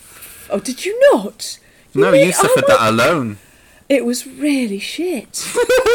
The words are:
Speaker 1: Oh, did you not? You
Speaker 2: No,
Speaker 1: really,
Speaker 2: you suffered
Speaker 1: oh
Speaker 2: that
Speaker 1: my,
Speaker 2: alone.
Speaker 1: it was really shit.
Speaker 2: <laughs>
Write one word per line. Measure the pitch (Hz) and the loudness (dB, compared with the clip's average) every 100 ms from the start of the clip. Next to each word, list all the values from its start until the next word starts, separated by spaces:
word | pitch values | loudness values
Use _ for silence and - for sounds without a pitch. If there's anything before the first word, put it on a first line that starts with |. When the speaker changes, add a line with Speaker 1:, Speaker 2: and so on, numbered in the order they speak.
| - - - - - | -20 -20 -20 -20 -8
Speaker 1:
Oh, | 196 | -8
did | 262 254 370 | -6 -8 -8
you | 466 554 | 2 4
not? | 285 196 - - - _ _ _ | 4 -2 -10 -14 -14 _ _ _
You | - | 0
Speaker 2:
No, | - | 4
Speaker 1:
really, | - 180 | 4 4
Speaker 2:
you | |
suffered | - - 508 - | 2 2 2 4
Speaker 1:
oh | |
Speaker 2:
that | 180 | 4
Speaker 1:
my, | 110 | 4
Speaker 2:
alone. | 113 135 165 117 101 _ _ _ _ - | 2 2 0 -4 -10 _ _ _ _ -2
Speaker 1:
it | 269 240 | 0 0
was | 247 269 | -6 -10
really | 262 294 269 226 196 | -6 -2 -2 -4 -6
shit. | - - 359 262 - - - | -10 -8 -6 -8 -10 -12 -6
Speaker 2:
<laughs> | 480 480 508 427 | -2 0 2 2